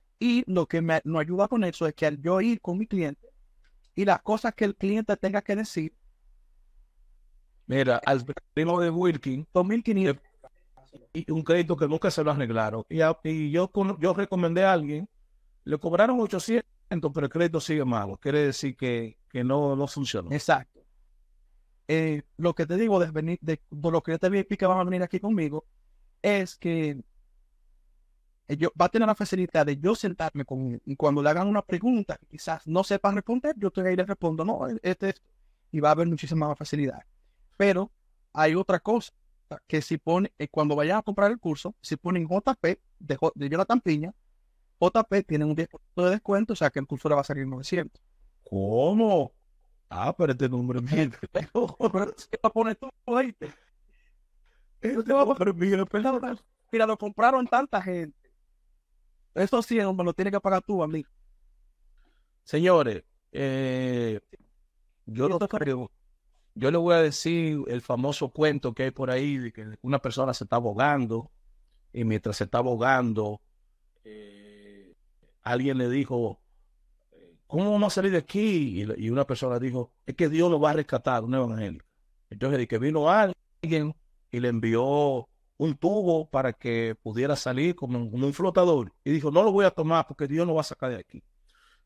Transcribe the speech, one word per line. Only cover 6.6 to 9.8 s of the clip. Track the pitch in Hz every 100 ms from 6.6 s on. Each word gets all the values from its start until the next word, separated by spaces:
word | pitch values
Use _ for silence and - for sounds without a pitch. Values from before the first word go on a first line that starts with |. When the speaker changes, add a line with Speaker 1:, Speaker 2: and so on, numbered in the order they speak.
| _ _ _ _ _ _ _ _ _ _ -
Speaker 2:
Mira, | 135 131 120 -
al | 135 123 - -
primo | - 160 175
de | 170
Wilkin, | 165 180 151 139 131 156
Speaker 1:
Dos | 180 180
mil | 226